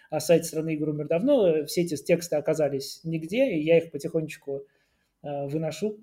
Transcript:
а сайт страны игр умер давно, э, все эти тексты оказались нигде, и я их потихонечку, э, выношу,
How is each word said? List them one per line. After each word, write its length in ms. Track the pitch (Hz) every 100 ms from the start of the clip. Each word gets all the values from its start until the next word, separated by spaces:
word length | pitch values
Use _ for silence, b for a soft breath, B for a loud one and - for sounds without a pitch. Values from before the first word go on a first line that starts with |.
| B
а 80 | 156
сайт 260 | - 170 170
страны 280 | 156 160
игр 140 | 156 151
умер 180 | 151 147
давно, 400 | 165 240 285 185
э, 180 | 156 147
все 160 | -
эти 120 | 175
тексты 400 | 151 - 170 170
оказались 680 | 151 147 151 143 139 135 -
нигде, 480 | 160 165 160 226 269
и 100 | 170
я 160 | 151 165
их 140 | 165
потихонечку, 680 | 143 151 165 160 - - 139 139 b b b b _
э, 240 | 143 143 139
выношу, 500 | 151 160 151 208 214